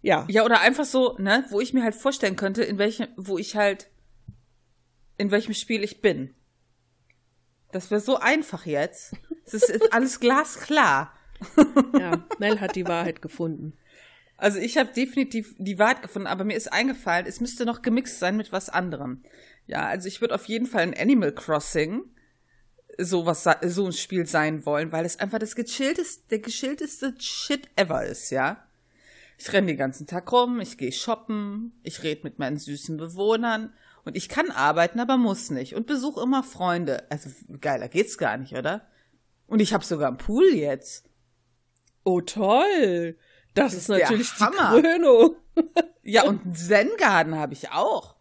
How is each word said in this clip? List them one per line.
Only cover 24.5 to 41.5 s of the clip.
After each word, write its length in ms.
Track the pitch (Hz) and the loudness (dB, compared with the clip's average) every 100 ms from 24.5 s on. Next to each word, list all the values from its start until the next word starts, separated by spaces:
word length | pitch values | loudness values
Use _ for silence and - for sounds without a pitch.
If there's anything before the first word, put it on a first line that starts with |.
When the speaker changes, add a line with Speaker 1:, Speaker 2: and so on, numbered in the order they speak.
| 156 147 | -2 -2
Speaker 2:
wollen, 260 | 147 160 | -2 -2
weil 120 | 160 170 | -4 -4
es 140 | - | -4
einfach 180 | 196 214 | -4 -4
das 160 | 214 - | -6 -6
gechillteste, 720 | 233 - 269 339 320 - _ | -8 -2 -2 -2 -6 -10 _
der 100 | 220 | -6
gechillteste 760 | 220 - 269 294 302 - 269 269 | -4 -6 -6 -6 -10 -8 -8 -8
Shit 500 | - - - 285 - - | -10 -10 -4 -6 -4 -2
ever 300 | 185 131 110 | -2 -2 -4
ist, 240 | - - | -8 -4
ja. 320 | 131 135 208 _ _ _ _ _ _ - _ | -2 -2 -4 _ _ _ _ _ _ -20 _
Ich 140 | - | -2
renn 160 | 202 185 | 0 0
den 100 | 139 | 0
ganzen 300 | 135 135 147 | -2 -4 -10
Tag 240 | 175 175 | -10 0
rum, 280 | 247 247 240 | 2 2 -2
ich 160 | 190 - | -8 -8
geh 140 | 131 | -8
shoppen, 840 | - - 220 - 208 202 208 233 - | -6 -6 -6 -4 -8 -6 -10 -12 -12
ich 200 | - - | -14 -8
red 200 | 160 151 | -6 -6
mit 160 | 156 - | -10 -8
meinen 180 | 139 147 | -6 -6
süßen 380 | 147 143 - 156 | -8 -8 -8 -8
Bewohnern 760 | 165 180 202 226 233 220 220 _ _ _ - | -10 -2 0 2 0 -4 -6 _ _ _ -12
und 100 | - | -10
ich 140 | - | -6
kann 200 | - 339 | -2 -2
arbeiten, 480 | - 143 156 170 233 | 2 2 4 2 0
aber 160 | 240 262 | 2 2
muss 320 | 226 190 - | 2 0 -4
nicht 240 | 135 131 - | -8 -6 -8
und 120 | 233 | -4
besuch 300 | 285 269 - | -4 -4 -4
immer 200 | 247 269 | 0 0
Freunde. 600 | 254 - 180 175 160 127 - | -2 -4 -2 0 -2 -4 -6
Also 180 | 147 139 - - 139 | -10 -10 -18 -20 -6
geiler 300 | 151 131 123 | -4 -4 -2
geht's 280 | 170 226 - | -2 -2 -2
gar 200 | 143 117 | -4 -4
nicht, 180 | 135 127 | -8 -6
oder? 320 | 127 202 _ _ _ _ _ _ _ | -6 -6 _ _ _ _ _ _ _
Und 120 | 214 | 2
ich 140 | 202 | 2
hab 100 | 208 | 2
sogar 240 | - 160 123 | -2 -2 -2
einen 100 | 127 | -2
Pool 360 | - 226 381 | -2 4 6
jetzt. 560 | 233 147 135 - - _ _ _ _ _ | 6 0 -4 -8 -18 _ _ _ _ _